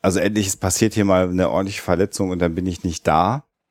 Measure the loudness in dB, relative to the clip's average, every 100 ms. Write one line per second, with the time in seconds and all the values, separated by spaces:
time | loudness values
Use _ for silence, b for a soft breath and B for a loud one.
0 | 0 0 0 0 -2 -2 -4 0 0 2
1 | 2 4 2 0 0 0 -4 -6 -2 0
2 | 0 -2 -4 0 -2 -2 -4 -4 -6 -4
3 | 0 2 2 -2 -8 _ _